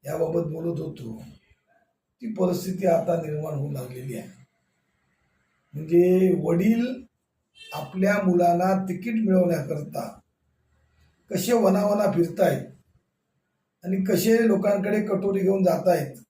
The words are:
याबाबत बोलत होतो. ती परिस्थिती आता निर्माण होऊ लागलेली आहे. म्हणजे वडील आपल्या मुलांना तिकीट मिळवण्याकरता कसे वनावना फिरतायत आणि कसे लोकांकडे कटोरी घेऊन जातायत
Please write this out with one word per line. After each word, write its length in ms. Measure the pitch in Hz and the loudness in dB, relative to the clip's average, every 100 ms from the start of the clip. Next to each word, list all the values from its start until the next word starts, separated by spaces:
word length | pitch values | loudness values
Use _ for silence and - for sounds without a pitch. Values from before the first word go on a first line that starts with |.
| - | -8
याबाबत 360 | 160 165 170 | -4 -2 -2
बोलत 380 | - 160 170 - | -4 -6 -6 -6
होतो. 440 | 156 - 110 110 - - _ _ _ _ _ _ _ _ | -8 -12 -14 -14 -18 -20 _ _ _ _ _ _ _ _
ती 120 | 233 | -12
परिस्थिती 540 | 202 185 175 190 185 185 | -2 0 0 -6 -2 2
आता 340 | 165 165 165 | 2 2 -2
निर्माण 320 | 156 151 151 | -2 -6 -6
होऊ 180 | 147 143 | -6 -6
लागलेली 460 | 135 123 127 131 110 | -8 -10 -12 -12 -12
आहे. 100 | - - - _ _ _ _ _ _ _ _ _ _ _ _ | -14 -20 -20 _ _ _ _ _ _ _ _ _ _ _ _
म्हणजे 600 | 147 156 170 180 185 185 160 | -14 2 4 6 4 4 2
वडील 600 | 156 170 190 233 247 262 - _ _ _ _ _ - | 0 2 2 2 0 -6 -12 _ _ _ _ _ -16
आपल्या 480 | 147 - 185 190 208 | -14 -10 -2 2 2
मुलांना 600 | 185 175 170 175 185 190 | 2 4 4 4 2 0
तिकीट 300 | 190 175 240 | -2 -6 -4
मिळवण्याकरता 1040 | 220 208 185 170 143 143 147 143 - - - _ _ _ _ _ _ _ _ _ _ _ | -2 2 4 4 0 -4 -8 -8 -10 -12 -14 _ _ _ _ _ _ _ _ _ _ _
कसे 240 | 190 190 | -6 0
वनावना 580 | 233 196 190 208 208 202 | 2 4 2 2 0 0
फिरतायत 540 | 165 170 - 175 135 - - _ _ _ _ _ _ _ _ _ _ | 0 -2 2 0 0 -8 -20 _ _ _ _ _ _ _ _ _ _
आणि 200 | 180 190 | -6 -2
कसे 440 | 185 175 208 226 226 | 0 2 4 4 4
लोकांकडे 580 | 190 202 202 208 214 - | 2 2 0 0 -2 0
कटोरी 340 | 196 196 190 | -2 0 0
घेऊन 240 | 180 196 | 0 2
जातायत 520 | 180 160 180 170 143 - - | 2 2 2 0 0 -10 -20